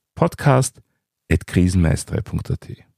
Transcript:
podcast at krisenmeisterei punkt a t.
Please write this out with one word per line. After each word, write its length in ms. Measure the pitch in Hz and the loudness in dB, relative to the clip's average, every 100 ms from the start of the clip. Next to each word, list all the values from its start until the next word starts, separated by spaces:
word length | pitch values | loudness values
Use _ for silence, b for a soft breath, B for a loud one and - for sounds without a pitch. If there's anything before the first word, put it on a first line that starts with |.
| _ | _
podcast 680 | - - - 147 131 131 - _ _ _ _ - | -4 -4 0 2 2 2 -6 _ _ _ _ -2
at 160 | 80 - | -2 0
krisenmeisterei 760 | - 90 90 82 - - - | 2 2 4 2 0 -2 -6
punkt 300 | - - - | -6 -8 -6
a 60 | - | -8
t. 280 | - - _ | -8 -20 _